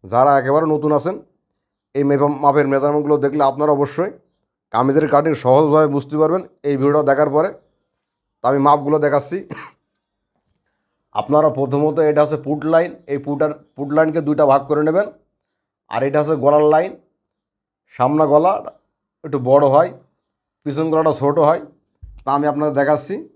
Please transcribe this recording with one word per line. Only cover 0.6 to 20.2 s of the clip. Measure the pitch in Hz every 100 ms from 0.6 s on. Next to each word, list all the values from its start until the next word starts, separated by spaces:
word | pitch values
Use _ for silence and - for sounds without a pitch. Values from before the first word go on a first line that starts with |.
| 160
নতুন | 151 151
আছেন, | 151 147 202 - _ _ _ _ _ _
এই | 139
মেপা-, | 143 143 147 139
মাপের | 143 143 143
মেজারমেন্টগুলো | 139 143 147 147 147
দেখলে | 139 147
আপনারা | 135 135 151
অবশ্যই | 143 143 - 190 - _ _ _ _ _
কামিজের | 110 131 139 151
কাটিং | 143 156
সহজভাবে | 143 127 135 156 151 151
বুঝতে | 143 139 151
পারবেন | 156 180 180 _
এই | 143 139
ভিডিওটা | 139 147
দেখার | 147 139 147
পরে। | 147 185 - _ _ _ _ _ _ _ _
তো |
আমি | 120 139
মাপগুলো | 139 147 143 151
দেখাচ্ছি। | 147 143 135 180 - - - _ _ _ _ _ _ _ _ _ _ _ _ _ _
আপনারা | 107 117 147 156
প্রথমত, | 135 139 143 151 156
এটা | 151 147
হচ্ছে | 147 151
পুট | 139 151
লাইন, | 151 165 175 - -
এই | 139
পুটার, | 143 143 151 147 _
পুট | - 139
লাইনকে | 151 160 160
দুইটা | 147 151 147
ভাগ | 139 139
করে | 151
নেবেন। | 151 165 208 - _ _ _ _ _ _ _
আর | 117
এটা | 135 147
হচ্ছে | 151 156
গলার | 131 147 151
লাইন, | 156 185 - _ _ _ _ _ _ _ _ _
সামনা | - 127 151 156
গলা | 147 175 214 - _ _ _ _ _
একটু | 156 139
বড় | 123 135 143
হয়, | 143 175 - _ _